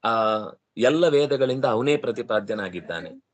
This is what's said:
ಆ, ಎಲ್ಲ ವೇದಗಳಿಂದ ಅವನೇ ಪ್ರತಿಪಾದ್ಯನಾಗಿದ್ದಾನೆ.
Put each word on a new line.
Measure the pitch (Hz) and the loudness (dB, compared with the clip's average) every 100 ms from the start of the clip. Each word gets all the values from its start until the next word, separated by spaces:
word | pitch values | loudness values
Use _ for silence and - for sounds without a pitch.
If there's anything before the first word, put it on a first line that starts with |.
ಆ, | 113 113 110 107 104 - _ - | 0 0 0 0 -4 -16 _ 0
ಎಲ್ಲ | 123 156 170 | 2 4 4
ವೇದಗಳಿಂದ | 143 143 139 131 131 135 | 4 2 2 0 0 0
ಅವನೇ | 110 135 147 | 0 2 0
ಪ್ರತಿಪಾದ್ಯನಾಗಿದ್ದಾನೆ. | 123 113 117 107 101 107 98 90 82 85 82 87 _ | 0 -6 -2 -2 -2 -6 -6 -10 -10 -10 -10 -18 _